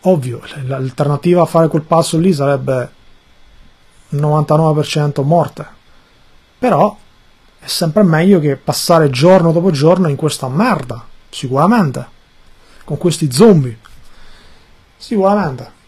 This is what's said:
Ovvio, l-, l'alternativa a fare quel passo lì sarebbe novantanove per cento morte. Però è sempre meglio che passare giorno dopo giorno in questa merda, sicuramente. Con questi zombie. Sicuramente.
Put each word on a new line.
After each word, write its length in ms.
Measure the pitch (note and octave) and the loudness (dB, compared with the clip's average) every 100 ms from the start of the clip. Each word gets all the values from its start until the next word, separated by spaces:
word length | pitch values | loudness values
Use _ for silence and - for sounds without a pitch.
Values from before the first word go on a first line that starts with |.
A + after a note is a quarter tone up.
Ovvio, 400 | F#3 F3+ B2+ A#2 | 2 0 -2 -10
l-, 240 | - D3 C3 | -14 -12 -8
l'alternativa 720 | C3+ C3 - C#3+ C#3+ F3 F3 | -6 -8 -4 -2 0 0 2
a 40 | D#3+ | 2
fare 220 | E3 E3 | 2 0
quel 140 | D#3+ | -2
passo 360 | D3+ E3 E3 D#3+ | 0 -2 0 0
lì 140 | F#3 | 0
sarebbe 600 | D3 C#3+ C#3 C3 C3 A#2+ _ - - _ _ _ - - _ _ _ _ | 0 -2 -2 -2 -6 -6 _ -20 -20 _ _ _ -20 -20 _ _ _ _
novantanove 680 | D3 D3+ D3+ D3+ D#3 D#3+ D3+ | -4 -2 -2 0 2 2 0
per 100 | C#3+ | -2
cento 380 | D#3 D3 C#3+ | -2 -2 -2
morte. 440 | C3+ E3+ D3 - - - _ _ _ _ _ _ _ _ | 0 0 0 -8 -18 -20 _ _ _ _ _ _ _ _
Però 360 | B3+ D#3 G3+ - _ _ _ _ _ _ | -2 2 0 -2 _ _ _ _ _ _
è 80 | - | -10
sempre 360 | - E3 D#3 | -4 -2 2
meglio 360 | F#3+ D#3 F3+ F#3+ | 2 2 4 2
che 160 | D3 C3+ | 2 -4
passare 540 | - - - E3+ D3+ | -6 -6 0 2 2
giorno 420 | B2+ E3+ F#3+ E3 | 2 4 4 4
dopo 200 | E3 F#3 | 2 0
giorno 360 | D3 D3+ F#3 E3+ | 2 2 2 0
in 80 | C#3 | -2
questa 320 | D3+ - C3 | -4 -4 -6
merda, 560 | C#3 B3 G3 - A#2 - - _ | -2 0 -2 -6 -14 -16 -20 _
sicuramente. 840 | - B2+ C3+ F3 A#3+ D#3 B2+ - - _ _ _ - _ - | -12 -4 0 2 2 0 -4 -12 -20 _ _ _ -20 _ -20
Con 140 | - D3 | -12 -4
questi 340 | F3+ D3+ D3 | -4 -2 -4
zombie. 460 | B2 A3+ F3 B2+ A2+ _ - - - - - - - _ - _ _ | 4 6 6 2 -10 _ -20 -20 -20 -20 -20 -20 -20 _ -20 _ _
Sicuramente. 800 | - A3 F#3+ G#3 E3+ B2+ - _ | -6 0 2 2 -2 -8 -16 _